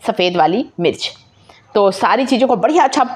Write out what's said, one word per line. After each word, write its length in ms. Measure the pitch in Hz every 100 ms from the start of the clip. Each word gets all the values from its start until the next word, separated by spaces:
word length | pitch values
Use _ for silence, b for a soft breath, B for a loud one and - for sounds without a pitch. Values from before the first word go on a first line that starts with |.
सफ़ेद 340 | - - 180 175
वाली 280 | 156 208 - -
मिर्च। 300 | 165 - - - _ b b b _
तो 160 | 214 196
सारी 320 | 190 208 220 262
चीज़ों 200 | 240 262
को 80 | 226
बढ़िया 280 | 262 330
अच्छा 180 | 269 294 247